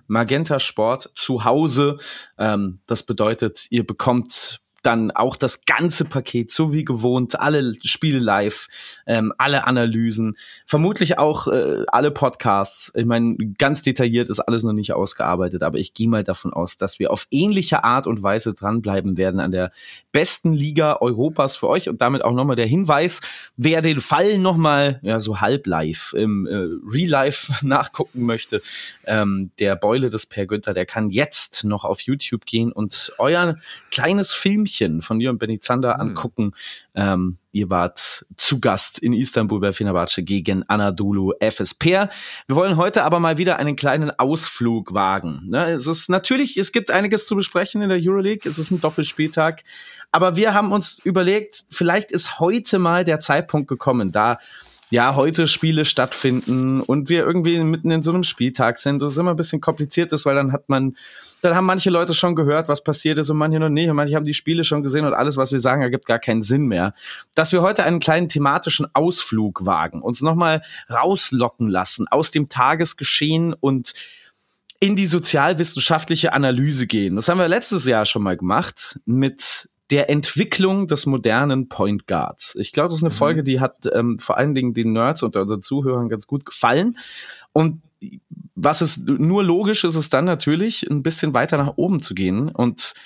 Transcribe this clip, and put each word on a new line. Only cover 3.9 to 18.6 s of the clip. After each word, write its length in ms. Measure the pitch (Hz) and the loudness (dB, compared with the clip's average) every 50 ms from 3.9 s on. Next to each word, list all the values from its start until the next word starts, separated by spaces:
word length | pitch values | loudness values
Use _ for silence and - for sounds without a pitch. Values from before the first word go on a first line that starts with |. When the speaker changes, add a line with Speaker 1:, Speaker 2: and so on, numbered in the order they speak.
| 107 - - 127 123 123 - - - - - - - - _ _ _ _ - | -6 -2 0 2 2 2 0 -4 -6 -8 -8 -8 -10 -12 _ _ _ _ 0
Speaker 1:
dann 260 | 123 117 113 110 107 | 2 2 2 0 0
auch 260 | - - 117 131 - | 0 0 0 0 0
das 280 | - 110 101 - - _ | -2 -2 -2 -2 -2 _
ganze 400 | - 117 123 170 170 135 - 151 | 0 0 2 0 0 0 -2 -2
Paket, 480 | - - 135 - - - 120 117 - | -2 -4 -6 -6 -4 -4 -4 -4 -2
so 200 | - - 160 151 | -2 -2 0 0
wie 120 | 147 156 156 | 0 -2 -2
gewohnt, 540 | - 127 110 117 123 123 127 123 117 - - | -2 -2 0 0 0 2 0 0 -2 -4 -2
alle 340 | - 147 151 143 135 120 113 - | 0 0 2 2 0 -2 -4 -4
Spiele 380 | - - - - 160 156 139 131 | -4 -6 -4 0 0 0 2 2
live, 480 | 117 107 98 104 101 107 - - - - - - - - - - _ - | 2 2 2 2 0 -2 -4 -6 -12 -16 -18 -20 -18 -18 -20 -12 _ -2
ähm, 240 | 113 113 110 110 - | 0 0 0 -2 0
alle 300 | - 131 143 143 131 - | 0 0 2 2 0 0
Analysen, 720 | 123 127 123 120 117 110 113 117 113 107 113 113 107 104 - - - - - _ | 2 2 2 2 2 2 0 0 0 0 -2 -2 -4 -4 -6 -14 -20 -20 -20 _
vermutlich 520 | - 156 151 160 196 208 - 185 143 175 - | -2 0 2 2 2 2 0 0 0 2 2
auch, 300 | 147 151 151 - - - | 2 2 2 0 0 0
äh, 340 | - 131 78 71 67 50 - - | 0 2 2 2 0 -2 0 0
alle 240 | - 123 143 147 | 2 2 2 2
Podcasts. 800 | 143 - 143 127 - - - 117 98 98 98 - - - - - - | 2 2 0 0 0 0 0 2 2 2 0 -2 -4 -8 -8 -4 -2
Ich 100 | 117 117 | -2 0
meine, 320 | 117 117 117 117 117 - - 110 104 98 - | 2 2 2 2 0 0 -2 -4 -6 0 0
ganz 240 | 139 139 151 - | 2 2 2 0
detailliert 480 | - 135 127 - 127 117 117 120 120 117 | 0 0 0 2 2 2 2 2 0 0
ist 80 | 104 - | -2 -4
alles 240 | - - 117 113 | 0 0 0 0
noch 100 | 113 110 | 0 0
nicht 200 | 107 107 101 - | 0 -2 -2 -2
ausgearbeitet, 720 | - - 98 - - - - - 90 87 92 87 92 87 76 | -2 -2 -2 -2 -4 -4 -2 0 0 0 0 -2 -2 -2 -2
aber 140 | 82 73 - | -2 -2 -2
ich 160 | 95 - - | -4 -6 -4
gehe 140 | - 113 117 | -2 0 2
mal 140 | 117 107 | 2 0
davon 300 | 95 98 90 - - - | 0 -2 -4 -4 -6 -6
aus, 240 | - 82 87 - - | -4 -4 -6 -6 -4
dass 240 | - 98 98 - - | -6 -6 -6 -4 -2
wir 100 | 101 - | -2 -2
auf 160 | - - - - | -2 -2 -4 -2
ähnliche 500 | 127 143 185 208 208 190 180 - 170 - | 0 0 2 2 2 0 0 0 0 2
Art 240 | - 117 123 135 - | 2 2 2 2 0
und 160 | 127 113 104 | -2 -4 -2
Weise 320 | 95 98 104 113 - 113 101 | 0 0 0 0 -2 -4 -6
dranbleiben 640 | - | -4